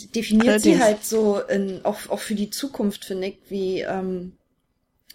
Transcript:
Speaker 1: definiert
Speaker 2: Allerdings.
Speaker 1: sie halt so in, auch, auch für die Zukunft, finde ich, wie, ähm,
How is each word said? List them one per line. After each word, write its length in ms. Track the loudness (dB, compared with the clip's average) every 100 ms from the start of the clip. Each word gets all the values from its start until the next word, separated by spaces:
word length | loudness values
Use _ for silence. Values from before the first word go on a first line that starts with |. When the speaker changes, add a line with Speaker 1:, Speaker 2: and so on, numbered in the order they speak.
| -8
Speaker 1:
definiert 380 | -6 2 4 6
Speaker 2:
Allerdings. 280 | 6 6 6
Speaker 1:
sie 60 |
halt 220 | 4 2 0
so 340 | 0 2 0
in, 440 | 0 -2 -2 -4 -4
auch, 240 | -4 -6
auch 100 | -8
für 160 | -4 -4
die 140 | -4
Zukunft, 560 | -6 -8 -4 -4 -4 -8
finde 220 | -6 -6
ich, 120 | -10 -8
wie, 320 | -4 -4 -4
ähm, 540 | -4 -6 -6 -6 -10 -16 _ _ _ _ _ _ -20